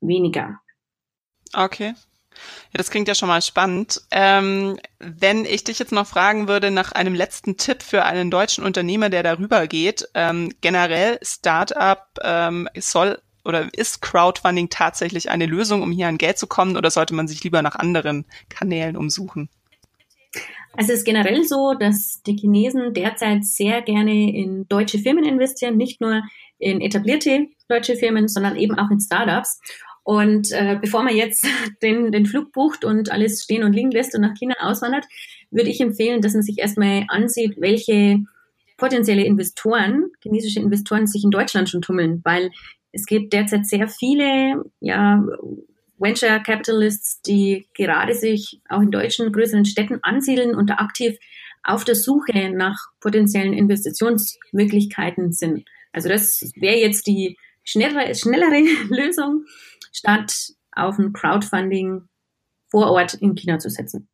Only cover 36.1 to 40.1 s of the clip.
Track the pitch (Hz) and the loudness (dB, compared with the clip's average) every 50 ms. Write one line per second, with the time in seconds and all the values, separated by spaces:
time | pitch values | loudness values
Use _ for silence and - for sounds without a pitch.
36.1 | 240 233 208 208 208 214 208 208 208 - - 208 208 214 202 202 196 196 202 - | 2 2 2 2 2 2 0 0 -2 -2 -2 -2 0 2 2 4 2 2 0 0
37.1 | - 190 220 240 - 233 226 214 208 - 170 190 214 220 - - 214 208 202 202 | 0 0 0 0 0 0 -2 -2 -2 0 2 2 2 2 2 2 4 4 6 6
38.1 | 202 208 208 - _ _ _ _ _ _ _ _ _ - - 262 262 240 220 208 | 4 4 2 -2 _ _ _ _ _ _ _ _ _ -2 -2 0 2 2 2 2
39.1 | 202 196 196 - 208 202 180 180 - - - 220 226 233 190 196 240 285 359 359 | 2 2 4 4 2 2 0 -2 -6 -4 -2 0 2 2 2 2 2 0 0 -2